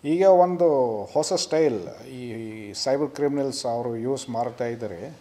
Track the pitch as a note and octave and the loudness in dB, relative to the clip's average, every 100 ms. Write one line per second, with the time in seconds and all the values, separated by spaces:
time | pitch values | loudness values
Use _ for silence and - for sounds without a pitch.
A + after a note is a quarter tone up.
0 | C#3+ E3+ F#3+ F3+ F3+ F3 E3+ C#3 B2 G#2+ | 0 4 8 8 6 6 4 4 2 -2
1 | G2 D3 D#3 - - D#3 D#3 A2 F2 - | -2 -2 0 -2 0 2 2 2 -6 -14
2 | A#2+ C3 A#2+ A2+ A2 A2 G#2 G2 C3+ C#3 | -16 -12 -10 -10 -10 -12 -12 -6 -2 0
3 | D3 D3 D3 C#3+ C#3 C3 B2 A#2 A#2+ A#2 | -2 -2 -2 -2 -4 -4 -4 -4 -4 -4
4 | B2 C3+ B2+ A2+ A#2+ A2+ A#2+ A#2 A2 E2+ | -4 -6 -6 -6 -6 -4 -6 -6 -8 -10
5 | B2+ D#3 | -14 -16